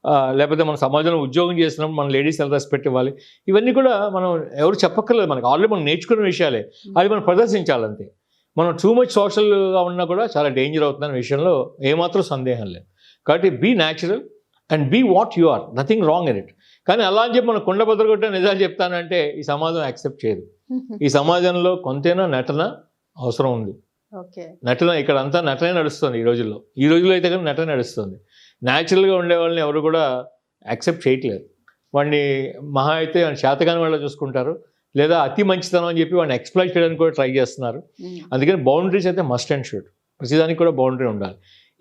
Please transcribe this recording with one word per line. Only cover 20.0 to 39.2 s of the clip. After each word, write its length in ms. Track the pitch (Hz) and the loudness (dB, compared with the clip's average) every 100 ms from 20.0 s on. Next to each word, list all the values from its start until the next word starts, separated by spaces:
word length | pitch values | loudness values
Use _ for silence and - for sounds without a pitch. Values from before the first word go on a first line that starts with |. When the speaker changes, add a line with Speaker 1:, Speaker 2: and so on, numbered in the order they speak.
| 143 - 113 | -10 -6 -4
Speaker 1:
చేయదు. 220 | 98 - _ - | -4 -8 _ -10
Speaker 2:
<laughs> 300 | 254 - 208 | -10 -8 -4
Speaker 1:
ఈ 60 | 147 | 0
సమాజంలో 680 | 139 151 175 180 175 180 185 | 2 2 2 2 2 0 -2
కొంతైనా 520 | 139 139 160 180 185 | -4 -2 0 0 0
నటన 480 | 131 127 147 196 - _ _ _ - | -2 -2 -2 -4 -6 _ _ _ -8
అవసరం 360 | 123 117 135 | -4 -2 0
ఉంది. 220 | 120 104 - _ _ _ 196 | -2 -8 -12 _ _ _ -20
Speaker 2:
ఓకే. 360 | 180 - 165 - 123 | -20 -20 -20 -6 -2
Speaker 1:
నటన, 240 | 123 175 | 0 2
ఇక్కడ 280 | 165 143 139 | 0 0 0
అంతా 240 | 143 143 | 0 -2
నటనే 300 | 147 135 170 | -2 -2 0
నడుస్తుంది 480 | 180 151 147 147 117 | 0 -2 -2 -2 0
ఈ 40 | |
రోజుల్లో. 400 | 117 120 110 107 _ - | 0 0 -2 -8 _ 0
ఈ 100 | 143 | 2
రోజుల్లో 260 | 165 185 | 4 4
అయితే 160 | 185 170 | 2 0
కనుక 120 | 180 | 0
నటన 220 | 160 139 | -2 -2
నడుస్తుంది. 540 | 160 135 120 - 98 95 _ _ _ - | -2 -2 -4 -6 -8 -10 _ _ _ -8
న్యాచురల్‌గా 520 | 123 143 165 190 190 185 | -2 0 2 2 4 2
ఉండే 200 | 175 170 | 2 2
వాళ్ళని 260 | 170 170 | 2 0
ఎవరు 180 | 151 151 | 0 0
కూడా 460 | 156 160 143 127 127 _ _ _ 107 | 2 2 0 -2 -8 _ _ _ -10
యాక్సెప్ట్ 400 | - 175 165 135 | -6 -4 0 0
చేయట్లేదు. 380 | 131 131 98 - _ _ _ _ | 0 -2 -6 -12 _ _ _ _
వాడిని 600 | 143 147 147 143 135 131 - | -2 0 0 0 -2 -6 -10
మహా 300 | 147 139 143 | -6 -2 0
అయితే 300 | 160 160 175 | 0 0 0
వాడిని 260 | 160 139 135 | 0 0 0
చేతకాని 300 | 139 165 170 | 2 0 0
వాళ్ళ 240 | 165 151 | 0 -2
చూసుకుంటారు, 600 | 143 - 139 131 123 98 _ _ _ 139 | -4 -8 -6 -4 -4 -6 _ _ _ 0
లేదా 240 | 151 170 | 2 2
అతి 240 | 139 - | 0 0
మంచితనం 420 | 196 185 - 175 170 | 0 0 0 0 0
అని 140 | 165 | 0
చెప్పి 160 | 160 180 | 0 0
వాడిని 200 | 156 123 | 0 -2
ఎక్స్‌ప్లాయిట్ 420 | - 185 180 180 | -2 -2 0 2
చేయడానికి 200 | 165 156 | 0 2
కూడా 140 | 165 | 0
ట్రై 200 | 156 131 | 2 0
చేస్తున్నారు. 460 | 131 123 - 120 - | 2 0 -4 -8 -8
Speaker 2:
మ్మ్. 400 | - - 180 175 - | -14 -18 -16 -16 -6
Speaker 1:
అందుకని 220 | 131 143 190 | 0 2 2
బౌండరీస్ 520 | 131 151 185 196 180 | 2 2 2 0 0
అయితే 140 | 180 | -2